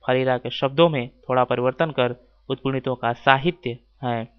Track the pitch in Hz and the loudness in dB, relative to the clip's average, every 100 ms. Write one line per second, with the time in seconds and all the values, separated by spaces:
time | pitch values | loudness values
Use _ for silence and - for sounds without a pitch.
0 | - 127 131 123 123 - 139 139 170 147 | 0 0 0 -2 -4 -4 -4 4 4 4
1 | 120 _ - 127 123 123 123 127 165 131 | -6 _ -2 0 2 2 0 0 -2 0
2 | 123 120 _ _ _ 135 135 131 131 127 | -2 -2 _ _ _ -6 -2 -4 -4 -4
3 | 117 120 - 135 151 175 127 120 _ _ | -4 -2 2 2 0 -4 -10 -10 _ _
4 | 127 117 113 | -6 -6 -8